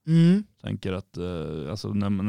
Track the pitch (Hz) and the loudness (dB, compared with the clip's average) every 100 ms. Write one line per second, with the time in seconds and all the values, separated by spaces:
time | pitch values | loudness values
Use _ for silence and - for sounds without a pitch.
0 | - 165 165 196 208 _ 107 101 98 92 | 2 6 6 4 0 _ -8 -6 -4 -6
1 | - - 90 87 78 78 71 104 101 104 | -8 -8 -6 -6 -6 -6 -8 -8 -4 -2
2 | 101 98 | -2 -2